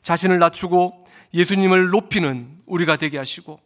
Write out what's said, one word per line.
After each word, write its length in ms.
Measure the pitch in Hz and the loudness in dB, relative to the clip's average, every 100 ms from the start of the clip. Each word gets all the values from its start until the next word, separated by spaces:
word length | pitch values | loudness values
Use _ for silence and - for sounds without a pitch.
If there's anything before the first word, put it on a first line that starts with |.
자신을 380 | - 170 185 180 | -4 -2 0 4
낮추고 640 | 170 - 180 175 180 - - - _ | 2 0 -2 0 0 -4 -20 -20 _
예수님을 560 | 165 175 196 190 185 185 | -2 0 2 4 4 4
높이는 680 | 202 - 214 151 127 120 160 - | 0 -2 -2 -2 -4 -10 -20 -8
우리가 300 | 175 165 151 | -4 0 0
되게 220 | 156 143 | -2 -6
하시고 420 | 131 - 170 156 | -10 -12 -16 -20